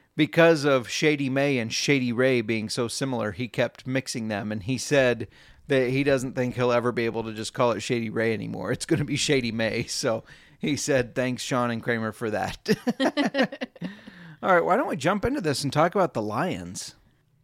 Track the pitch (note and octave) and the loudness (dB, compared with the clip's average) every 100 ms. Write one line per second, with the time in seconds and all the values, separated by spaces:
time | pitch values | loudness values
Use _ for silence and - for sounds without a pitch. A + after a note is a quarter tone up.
0 | _ - D#3 D#3+ E3 D#3+ C#3+ C3 A2 - | _ -2 2 6 6 6 4 2 0 0
1 | D#3 D3+ C3+ C3+ C#3+ C3 A2+ - - C#3 | 2 2 0 0 2 0 -2 -2 2 2
2 | B2 A#2 C3 B2+ A2 A2+ G#2+ - A#2 - | 2 2 4 4 0 -2 -2 -4 -4 -2
3 | C3+ A#2+ G#2+ F#2+ B2 - A#2 - B2+ C3 | -4 -2 -4 -4 -6 -2 -2 -4 -4 -4
4 | - B2+ A2 G2+ G2+ G#2 F#2 B2+ - C#3+ | -2 -6 -4 -4 -4 -6 -4 -4 2 4
5 | B2+ A#2 A2 - - - - C3+ B2 C3+ | 4 2 -6 -14 -20 -20 0 2 2 2
6 | C#3+ C3+ C3 C3+ B2 B2+ B2 A#2+ A#2+ A#2 | 2 2 0 -2 -2 0 2 2 2 0
7 | A#2 A2+ A2 A2 G#2+ - A#2+ A2 - B2 | -2 -2 -6 -8 -8 0 0 0 -2 -2
8 | A2+ A2+ A2+ A2 A2 A2 G2+ - - E3 | -2 0 0 0 -4 -8 -6 -6 0 0
9 | - C#3+ - C#3 A#2+ A2+ A2 A2+ - - | 0 -2 0 0 0 -2 -2 -2 -4 -4
10 | C#3 A2+ - - - _ - C#3+ - C3+ | -2 -2 -6 -20 -20 _ -4 -2 0 0
11 | A#2 C3 B2+ B2 - B2+ A#2+ A2+ A#2 A#2 | 0 -2 -2 -4 -2 0 0 -2 -2 -2
12 | A2 - A2+ G#2 F#2+ - - - - - | -2 -4 -4 -2 -4 -4 -2 -2 -2 -2
13 | D4+ D4 - C#4 B3 C#4+ B3+ - F#3 G#3 | -2 0 -2 0 -2 -4 -14 -10 -12 -12
14 | - F3+ E3+ D#3 G3 F3+ E3 F#3+ D#4 G3+ | -20 -20 -20 -6 2 4 4 2 2 0
15 | D3 G3+ A#3+ C#4+ D#3 C3+ C#3 D3 F3 G3+ | 0 0 -2 -2 -2 -2 0 2 2 4
16 | E3+ B2 G#2+ A2 F3+ F#2+ F2+ G#2 - - | 0 0 -2 -2 -2 -4 -8 -12 -14 -18
17 | _ _ _ _ | _ _ _ _